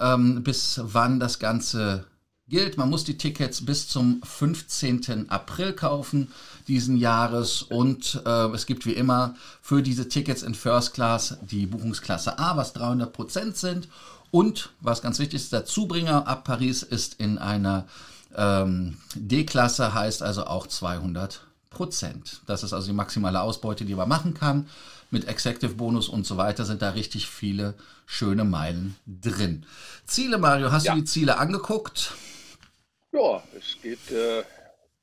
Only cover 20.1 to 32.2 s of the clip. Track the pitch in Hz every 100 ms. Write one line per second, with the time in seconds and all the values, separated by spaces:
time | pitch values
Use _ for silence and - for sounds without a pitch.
20.1 | - 95 101 - 92 - - 87 87 90
21.1 | 85 98 - - _ _ - 180 - 85
22.1 | - - - - 98 98 95 95 101 101
23.1 | 113 95 92 107 110 110 104 101 95 92
24.1 | 156 170 151 151 143 143 - - - -
25.1 | 117 - 107 123 113 117 101 117 117 -
26.1 | 113 95 92 101 101 104 107 101 101 107
27.1 | 104 - - 101 98 104 104 - - -
28.1 | - 104 98 104 82 78 87 98 98 -
29.1 | 92 113 98 95 78 - - - - -
30.1 | 233 262 214 156 139 135 156 170 160 151
31.1 | 170 143 - 156 196 - 220 214 - -
32.1 | -